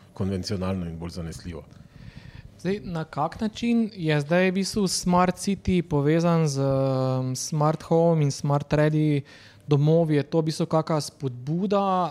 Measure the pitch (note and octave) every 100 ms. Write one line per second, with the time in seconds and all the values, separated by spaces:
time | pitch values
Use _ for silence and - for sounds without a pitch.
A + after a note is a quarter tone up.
0 | - - F#2+ G2 F2+ G2 F#2 F#2+ E2+ E2
1 | E2+ F2+ E2 D#2+ F2 D#2+ - - - -
2 | - - - - - - F3 G#3 - E3
3 | D#3+ - E3 - A3 - A#3 A#3 A3 G3
4 | D#3 D3+ C#3+ F3 F#3 F#3 F#3+ G#3+ F#3 -
5 | F3+ F3+ F3+ F#3 - G3 - F3+ D#3+ D3
6 | C#3+ E3 E3+ E3 D#3 C3+ C#3 C3+ C3+ C3
7 | C3 C3 B2+ B2+ - D#3 D3+ D3+ - E3
8 | E3+ D#3+ C#3+ - D3 C#3+ D3 D3+ D3+ D#3
9 | D3+ C#3+ - - - - - C#3+ D3 E3
10 | D#3+ D3 C#3 E3 D#3+ D#3 E3 D#3+ D#3 D#3
11 | - - C3+ B2 B2+ E3+ G3 G3+ G3 F#3
12 | E3+